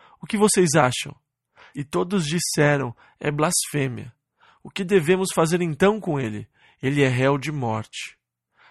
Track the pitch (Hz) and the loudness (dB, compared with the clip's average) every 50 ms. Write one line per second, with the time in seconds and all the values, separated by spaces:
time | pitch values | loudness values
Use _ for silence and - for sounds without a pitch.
0 | _ _ _ _ - - - 208 208 214 - 202 180 165 135 165 139 127 123 - | _ _ _ _ -8 -6 0 2 2 4 4 4 4 4 4 4 4 2 2 -2
1 | - 143 - - _ _ _ _ _ _ _ - - - - 147 143 - - 240 | -6 -10 -14 -18 _ _ _ _ _ _ _ -20 -20 -14 -12 -10 -8 -4 -2 -2
2 | 190 175 196 196 160 143 160 175 - - - - 147 147 147 143 131 120 120 - | -2 0 0 0 0 0 -2 -2 -2 -2 0 2 2 4 2 2 -2 -4 -8 -12
3 | _ _ _ _ - 151 147 147 151 170 175 - - - - 151 135 135 120 110 | _ _ _ _ -6 -4 -2 0 0 0 0 -2 -2 -2 -2 -2 -2 -2 -4 -8
4 | 107 120 - _ _ _ _ _ _ _ _ _ - - - - 202 175 202 190 | -12 -14 -18 _ _ _ _ _ _ _ _ _ -20 -12 -10 -8 -2 2 2 4
5 | 151 147 185 185 190 180 - - 165 156 175 175 175 170 151 - 185 196 214 220 | 4 4 2 2 0 0 0 0 2 2 2 0 0 -2 0 2 2 2 2 2
6 | - 185 156 139 131 110 107 104 104 - _ _ _ _ _ _ - 131 143 143 | -2 -4 -2 -2 -2 -4 -6 -8 -10 -14 _ _ _ _ _ _ -4 -2 0 2
7 | 139 131 123 123 131 135 143 143 131 160 151 147 127 117 110 110 110 - - - | 2 2 2 2 2 2 2 0 -2 -6 -6 -4 -4 -4 -4 -4 -6 -10 -12 -14
8 | - - - _ _ _ _ _ _ _ _ _ _ _ | -14 -14 -16 _ _ _ _ _ _ _ _ _ _ _